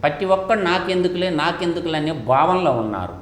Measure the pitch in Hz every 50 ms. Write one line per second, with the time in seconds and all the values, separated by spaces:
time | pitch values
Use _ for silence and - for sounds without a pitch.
0 | - 151 - - 196 185 190 190 190 190 226 208 190 170 180 185 - 190 185 180
1 | 180 180 180 175 180 185 165 151 151 170 165 - 180 170 165 175 170 165 160 151
2 | 147 156 156 135 110 117 131 139 156 180 180 185 180 151 127 117 110 110 104 95
3 | 90 87 - -